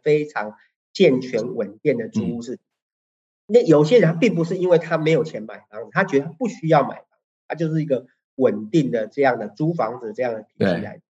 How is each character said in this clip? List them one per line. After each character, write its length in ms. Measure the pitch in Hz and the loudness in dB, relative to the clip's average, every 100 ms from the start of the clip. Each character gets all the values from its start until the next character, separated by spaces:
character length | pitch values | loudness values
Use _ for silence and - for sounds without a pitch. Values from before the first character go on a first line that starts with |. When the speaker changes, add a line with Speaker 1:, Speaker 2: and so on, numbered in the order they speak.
Speaker 1:
非 240 | 151 151 147 | 0 0 0
常 300 | 110 104 - _ _ _ | -6 -8 -12 _ _ _
健 280 | - 170 127 | 2 4 4
全 340 | - 113 120 | 0 -4 -4
稳 240 | 117 101 - | -6 -8 -4
健 160 | 147 120 | -2 -2
的 120 | 110 | -4
租 280 | 107 101 117 | -4 -4 -6
屋 60 | |
市 140 | 117 113 | -10 -14
场。 80 | |
Speaker 2:
嗯。 920 | _ _ _ _ _ _ _ _ - | _ _ _ _ _ _ _ _ 2
Speaker 1:
那 80 | 226 | 4
有 220 | 165 151 | 6 4
些 160 | 156 247 | 6 6
人 180 | 165 - | 4 2
并 160 | 233 | 0
不 80 | 165 | 0
是 140 | 165 185 | -2 -2
因 120 | 180 | 2
为 100 | 165 | 2
他 200 | - 160 | 2 -2
没 140 | 156 | 2
有 100 | 151 | 2
钱 220 | 117 117 | 0 -8
买 200 | 110 98 - | -14 -16 -18
房 140 | 104 | -16
子， 40 | 113 | -6
他 100 | 175 | -4
觉 160 | 190 139 | 0 0
得 60 | |
他 80 | 151 | -2
不 160 | - 233 | -6 -8
需 180 | - 160 | -6 0
要 160 | 151 | 2
买 140 | 127 - | 2 -4
房 80 | |
子， 200 | - _ _ _ - | -18 _ _ _ -12
他 80 | |
就 140 | 143 160 | -6 -2
是 120 | 156 | -2
一 40 | |
个 220 | 151 127 - _ _ | -2 -4 -4 _ _
稳 340 | - 123 104 107 | 0 0 0 -2
定 200 | 170 127 | 0 0
的 160 | 117 107 | -2 -4
这 160 | - | 0
样 160 | 135 120 | 0 0
的 100 | 107 | -6
租 240 | - 156 | -4 -4
房 280 | 165 110 123 | -2 -4 -6
子 120 | 110 | -10
这 120 | 107 | -6
样 100 | 123 | -6
的 80 | 110 | -6
体 60 | - - | -12 -4
系 60 | |
来。 320 | 101 87 101 - | -2 -2 -6 -14
Speaker 2:
对。 60 | _ | _